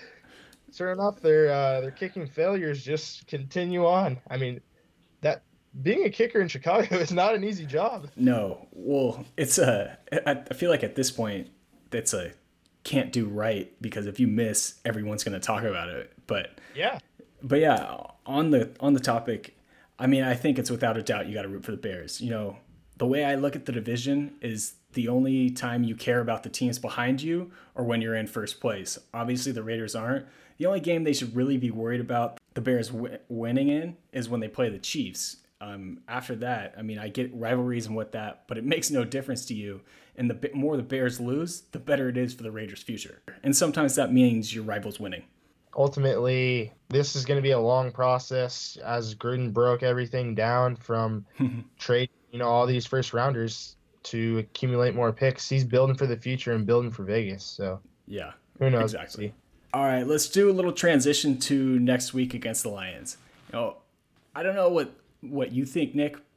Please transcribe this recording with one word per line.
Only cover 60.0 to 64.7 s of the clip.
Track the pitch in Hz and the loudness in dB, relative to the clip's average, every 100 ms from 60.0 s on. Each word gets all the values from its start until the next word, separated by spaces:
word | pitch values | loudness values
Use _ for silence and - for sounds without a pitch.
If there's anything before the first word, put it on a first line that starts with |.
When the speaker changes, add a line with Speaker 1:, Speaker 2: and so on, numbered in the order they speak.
| 127 | 2
Speaker 2:
let's | 151 - | 2 2
do | 196 202 | 4 6
a | |
little | 185 180 | 4 0
transition | 170 175 151 135 147 151 127 | 2 4 6 6 2 2 0
to | - 139 131 127 | 2 2 4 4
next | 123 127 - | 4 2 0
week | 131 127 | -2 -2
against | 117 113 110 | -2 -4 -4
the | 113 | -4
Lions. | 101 92 - - - _ _ - | -6 -8 -10 -12 -14 _ _ -10
You | 117 | -4
know, | 113 - _ _ _ _ _ 143 | -4 -6 _ _ _ _ _ -4
I | |
don't | 180 196 | -2 4
know | |
what, | 180 | 4